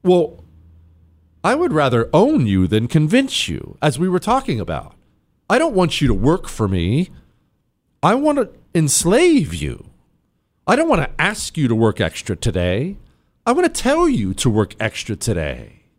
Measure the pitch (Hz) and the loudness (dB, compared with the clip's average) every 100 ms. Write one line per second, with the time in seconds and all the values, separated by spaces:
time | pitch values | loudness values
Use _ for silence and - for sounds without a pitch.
0 | 180 180 156 - - - - - _ _ | 4 2 2 -6 -20 -20 -20 -20 _ _
1 | _ _ _ _ 190 277 349 156 139 120 | _ _ _ _ -2 0 0 2 2 2
2 | 117 - 240 302 113 95 92 107 120 160 | 2 2 4 2 2 2 2 0 2 2
3 | 156 240 269 - - 80 - - 151 123 | 4 2 0 -4 -6 -8 -10 -2 -2 0
4 | 185 180 208 254 262 123 80 73 - _ | -2 -2 0 -2 -2 -6 -4 -6 -8 _
5 | _ _ _ _ _ 240 320 202 175 - | _ _ _ _ _ 0 2 0 0 0
6 | 143 - 120 175 - - 104 92 85 127 | 0 2 0 0 -4 -4 -2 0 0 0
7 | 180 - _ _ _ _ _ _ _ _ | -2 -8 _ _ _ _ _ _ _ _
8 | 160 240 302 285 240 - _ 175 151 - | 0 2 0 0 -4 -8 _ 0 0 0
9 | 170 226 349 294 147 82 71 58 - _ | 2 4 4 4 0 -4 -8 -8 -16 _
10 | _ _ _ _ _ _ - 240 330 220 | _ _ _ _ _ _ -2 0 2 0
11 | 131 - 175 214 - - 135 110 113 - | 0 -2 -2 -2 -8 -2 0 2 2 0
12 | 85 - - 90 - 92 90 95 165 202 | -4 -4 -8 -4 -4 -2 -2 -2 -4 -10
13 | - _ _ _ - 262 359 - 240 311 | -20 _ _ _ -2 2 0 0 0 2
14 | 339 240 95 95 127 107 101 - 110 - | 2 0 -2 -2 0 0 -2 -2 -6 -6
15 | - 101 - 87 73 62 57 _ _ | -10 -6 -4 -2 -4 -8 -14 _ _